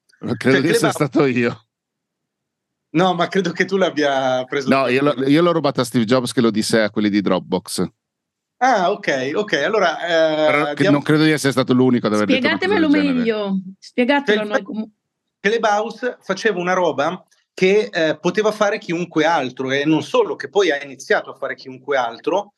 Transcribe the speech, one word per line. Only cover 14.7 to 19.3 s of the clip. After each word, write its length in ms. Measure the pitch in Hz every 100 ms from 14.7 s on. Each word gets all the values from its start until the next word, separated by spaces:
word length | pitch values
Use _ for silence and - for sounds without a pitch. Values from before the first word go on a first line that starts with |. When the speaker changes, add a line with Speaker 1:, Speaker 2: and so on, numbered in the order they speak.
| 214 220 _ _ _ _ _
Speaker 2:
Clubhouse 800 | 202 226 214 208 220 202 247 -
faceva 380 | - 190 226 180
una 140 | 175
roba 500 | 185 175 131 151 180 _ _ _
che, 360 | - 185 208 208
eh, 260 | 180 156 151
poteva 320 | 175 180 214
fare 260 | 214 208 -
chiunque 440 | - 165 175 160
altro, 440 | 156